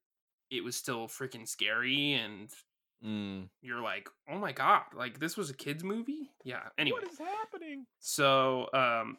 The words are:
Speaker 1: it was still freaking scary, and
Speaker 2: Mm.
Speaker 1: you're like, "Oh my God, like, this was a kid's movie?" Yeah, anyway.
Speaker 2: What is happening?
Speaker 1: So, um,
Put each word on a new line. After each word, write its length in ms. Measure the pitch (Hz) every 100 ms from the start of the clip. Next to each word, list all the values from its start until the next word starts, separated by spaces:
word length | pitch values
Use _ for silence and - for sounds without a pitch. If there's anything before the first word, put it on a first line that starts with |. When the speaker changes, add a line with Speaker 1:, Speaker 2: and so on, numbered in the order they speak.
| _ _ _ _ _
Speaker 1:
it 140 | 123
was 100 | 113
still 320 | - - 117 113
freaking 400 | - 127 117 110
scary, 680 | - 104 113 127 139 143
and 360 | 131 107 101 107 - _ _ _ _
Speaker 2:
Mm. 460 | 110 107 101 95 92 _
Speaker 1:
you're 220 | 127 120
like, 260 | 113 101 - - -
"Oh 120 | 185
my 120 | 185
God, 440 | 131 147 202 -
like, 240 | - 123 135
this 160 | 156 214
was 140 | 151
a 40 |
kid's 300 | 131 - 156
movie?" 480 | 190 220 233 302 269 _
Yeah, 280 | 131 123 110 -
anyway. 220 | 311 480
Speaker 2:
What 100 | 370
is 60 | 294
happening? 680 | 339 427 440 359 320 277 240 _
Speaker 1:
So, 720 | - - 139 135 131 131 -
um, 460 | 135 123 117 113